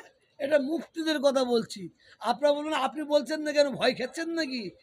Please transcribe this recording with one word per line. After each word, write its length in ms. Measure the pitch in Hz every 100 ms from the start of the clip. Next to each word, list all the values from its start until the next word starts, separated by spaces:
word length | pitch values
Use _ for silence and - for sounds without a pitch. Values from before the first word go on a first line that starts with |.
| - _ _ -
এটা 200 | 277 302
মুফতিদের 600 | 262 320 - - 320 302
কথা 260 | 277 269
বলছি। 440 | 247 240 - - 175 _ _ -
আপনারা 340 | 214 233 294
বলবেন, 180 | 294 302
"আপনি 300 | 302 262 254
বলছেন 380 | 294 294 254 311
না 120 | 302
কেন, 180 | 285 285
ভয় 240 | 196 220
খাচ্ছেন 340 | 233 247 330 330
নাকি?" 420 | 330 311 254 190 -